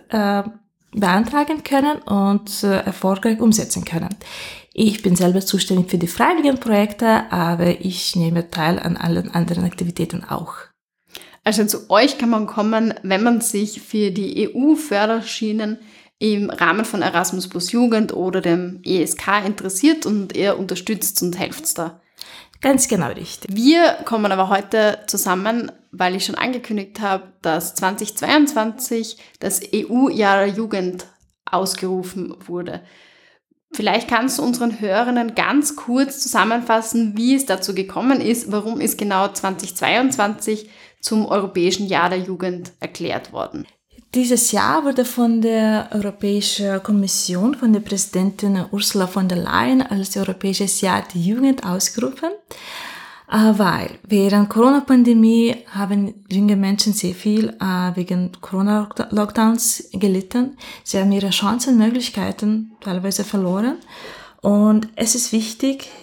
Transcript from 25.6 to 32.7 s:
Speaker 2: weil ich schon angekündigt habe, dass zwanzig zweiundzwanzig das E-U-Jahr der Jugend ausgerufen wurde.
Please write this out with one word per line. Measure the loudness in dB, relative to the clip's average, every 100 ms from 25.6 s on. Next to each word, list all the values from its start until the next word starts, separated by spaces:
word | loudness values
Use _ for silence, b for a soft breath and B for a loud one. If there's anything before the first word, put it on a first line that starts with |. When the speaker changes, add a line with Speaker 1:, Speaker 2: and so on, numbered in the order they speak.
| -4 -10 _
Speaker 2:
weil | -2 -2 0
ich |
schon | -4
angekündigt | -2 -2 -4 -6 -6 -6 -6
habe, | -2 -2 -6 _
dass | -2 -2 -4 -4
zwanzig | -2 -2 -6 -6
zweiundzwanzig | 0 4 4 2 -2 -4 -6 -4 -6 -12 B B
das | -6 -6
E-U-Jahr | -2 -4 0 2 2 4 4 4
der | 2
Jugend | 0 -4 -4 -4 -6 -12 _ _ _ -4
ausgerufen | -2 -2 -4 -4 -4 -6 -8 -10 -12 -12
wurde. | -10 -8